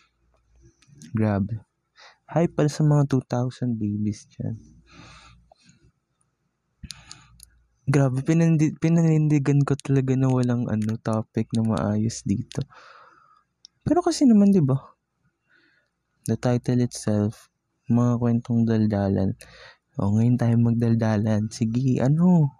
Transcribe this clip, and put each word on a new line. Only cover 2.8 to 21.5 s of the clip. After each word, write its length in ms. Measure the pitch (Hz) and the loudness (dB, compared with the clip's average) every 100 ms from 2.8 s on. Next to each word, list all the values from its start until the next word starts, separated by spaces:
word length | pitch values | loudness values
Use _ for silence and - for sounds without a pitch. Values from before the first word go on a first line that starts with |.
mga 240 | 156 147 139 | 2 2 2
two 160 | 131 | -2
thousand 560 | - 123 127 - 123 113 | -2 -4 -6 -6 -6 -4
babies 480 | 107 104 104 104 - - | -4 -4 -4 -6 -12 -12
dyan. 240 | 107 110 - - _ - - - - - _ _ _ _ _ _ _ _ _ _ _ _ _ _ - - - - _ - - _ _ _ - | -10 -10 -16 -20 _ -20 -20 -20 -20 -20 _ _ _ _ _ _ _ _ _ _ _ _ _ _ -20 -20 -20 -20 _ -20 -20 _ _ _ -2
Grabe, 340 | 139 135 127 | 2 2 0
pinandi-, 560 | 143 165 165 160 151 - | 0 2 2 2 0 0
pinanindigan 840 | 160 165 165 156 151 147 139 143 | 0 2 2 2 2 0 2 2
ko 160 | 139 139 | 2 -2
talaga 400 | - 139 131 127 | 0 0 0 0
na 80 | 131 | 2
walang, 400 | 127 123 120 123 | 2 0 -2 -2
ano, 320 | 107 107 113 | -2 -4 -4
topic 560 | - 110 110 - 110 | -4 -4 -4 -6 -4
na 80 | 113 | -2
maayos 640 | 113 107 101 107 110 - - | -2 0 -2 -2 -2 -4 -4
dito. 400 | 98 113 - 139 - - - - _ _ _ _ _ _ _ - | -4 -4 -8 -10 -12 -20 -20 -20 _ _ _ _ _ _ _ -2
Pero 160 | 311 | 0
kasi 240 | 349 320 277 | 0 2 4
naman, 240 | 214 202 | 6 6
di 80 | 190 | 4
ba? 160 | 135 135 - _ _ _ _ _ _ _ _ _ _ _ _ _ - | 2 0 -6 _ _ _ _ _ _ _ _ _ _ _ _ _ -6
The 80 | |
title 480 | 113 123 123 - 123 | -4 -2 -2 0 -2
itself, 640 | 120 - - 107 104 - _ _ _ _ - | -2 -4 -2 0 -2 -4 _ _ _ _ -2
mga 320 | 117 120 120 | 0 0 0
kwentong 480 | 120 117 - 117 113 | 0 -2 -2 0 2
daldalan. 720 | 110 107 101 98 98 98 110 - - - - _ - | 2 0 0 0 0 -2 -4 -14 -20 -20 -20 _ -6
O, 160 | 101 | -2
ngayon 240 | 107 117 120 | 0 2 2
tayo 240 | 117 117 | 2 2
magdaldalan. 880 | 117 117 117 113 113 107 110 107 | 2 0 0 0 0 0 0 -2
Sige, 560 | 107 | -4